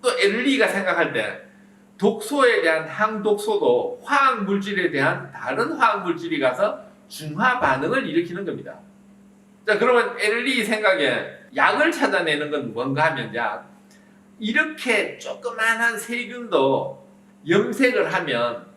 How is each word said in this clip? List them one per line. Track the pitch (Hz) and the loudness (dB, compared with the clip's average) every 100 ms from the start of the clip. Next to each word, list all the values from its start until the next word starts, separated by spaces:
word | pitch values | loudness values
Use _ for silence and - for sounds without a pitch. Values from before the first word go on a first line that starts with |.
또 | 247 - | 0 2
엘리가 | 202 214 277 269 202 | 2 2 0 2 2
생각할 | 196 190 170 147 | 0 -2 0 0
때 | 123 104 - - - - - - - | -2 -4 -8 -16 -20 -20 -20 -20 0
독소에 | 196 - - 285 247 220 | 0 0 -4 2 4 4
대한 | 165 160 156 | 2 0 -2
항독소도 | - 214 220 208 202 208 208 135 120 - - | -2 -2 0 0 0 2 2 4 2 0 -8
화학 | - 277 269 233 | 0 4 4 2
물질에 | 190 202 196 202 170 | -2 -2 -2 -2 0
대한 | 147 143 - - | 2 0 0 -8
다른 | - - 139 233 | -10 -6 -2 -2
화학 | - 233 208 | 2 2 2
물질이 | 180 160 165 151 | -4 -4 -4 0
가서 | 131 - 208 - - - - | 0 2 -2 -2 -14 -20 -20
중화 | - 156 151 254 247 | -14 -10 0 0 2
반응을 | 143 131 156 262 165 | 0 0 0 -2 0
일으키는 | 156 175 175 | -2 -2 -6
겁니다. | 190 - - - - - - - - - _ _ - | -8 -8 -12 -18 -20 -20 -20 -20 -20 -20 _ _ -2
자, | 208 | 2
그러면 | 240 240 220 - | 4 4 2 0
엘리 | 214 233 247 247 | 0 0 0 0
생각에 | 208 214 214 - 139 117 - - - | 0 2 2 2 2 0 -4 -14 -10
약을 | - 170 214 320 | 0 2 4 2
찾아내는 | - 262 196 165 147 151 | 2 0 0 0 -2 -2
건 | 147 120 | -4 -4
뭔가 | 110 135 139 160 | -6 -2 2 0
하면 | 143 110 | 0 -6
약, | 113 113 104 - - _ - - - - - | -4 -4 -6 -12 -20 _ -20 -20 -20 -20 -10
이렇게 | 214 294 311 - - - - - | -2 0 0 -4 0 0 0 -6
조그만한 | - - 240 247 226 226 233 220 | -12 -8 -8 -2 0 2 0 -2
세균도 | - 240 214 247 226 170 135 135 139 - - - - _ 147 | -6 -6 -6 -10 0 2 4 2 -2 -10 -20 -20 -20 _ 2
염색을 | 190 240 226 254 220 196 | 2 2 2 2 2 0
하면 | 185 170 117 120 117 - | -2 -2 -2 -2 -4 -14